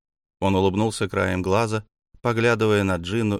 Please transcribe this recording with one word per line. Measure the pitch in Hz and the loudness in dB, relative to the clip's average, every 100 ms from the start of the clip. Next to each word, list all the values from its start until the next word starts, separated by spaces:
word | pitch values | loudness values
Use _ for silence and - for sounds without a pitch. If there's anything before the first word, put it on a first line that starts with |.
| _ _ _ - | _ _ _ -4
Он | 95 | 0
улыбнулся | 95 95 95 110 - 98 | 2 2 2 -2 -2 -4
краем | 98 95 92 | -2 -2 -2
глаза, | 92 98 117 110 - _ _ - | 0 0 0 -4 -8 _ _ -6
поглядывая | 123 113 117 113 110 104 | -4 0 2 2 2 2
на | 98 90 | 2 -2
Джинну | 85 113 107 101 | -4 -2 -2 -2